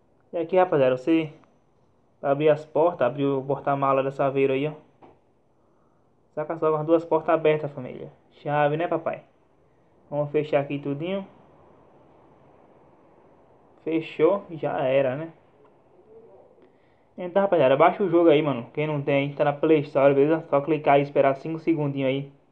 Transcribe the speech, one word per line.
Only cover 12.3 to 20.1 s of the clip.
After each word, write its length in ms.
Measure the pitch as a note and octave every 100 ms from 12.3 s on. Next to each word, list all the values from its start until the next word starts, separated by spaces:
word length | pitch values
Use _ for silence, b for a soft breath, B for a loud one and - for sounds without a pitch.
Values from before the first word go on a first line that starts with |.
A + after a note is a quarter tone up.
| _ _ _ _ _ _ _ _ _ _ _ _ _ _ _
Fechou, 600 | - D#3+ D#3 - D#3 G3 -
já 280 | D#3+ C#3+ -
era, 360 | C3 C3+ C3+ C3
né? 180 | E3 - _ _ _ _ _ _ _ A4 - - - _ _ b b b b -
Então, 280 | F3+ F3
rapaziada, 340 | G3 F3 C3 C3+
baixa 240 | E3 F3+
o 80 | G3
jogo 200 | E3+ E3
aí, 120 | D3+
mano. 260 | D3+ B2+ A#2
Quem 140 | - D3+
não 120 | D3
tem, 340 | C#3+ C#3+ C#3+ C#3+
tá 80 |
na 100 | D3
Play 280 | C#3+ D#3+ D#3
Store, 340 | C#3+ C#3 C#3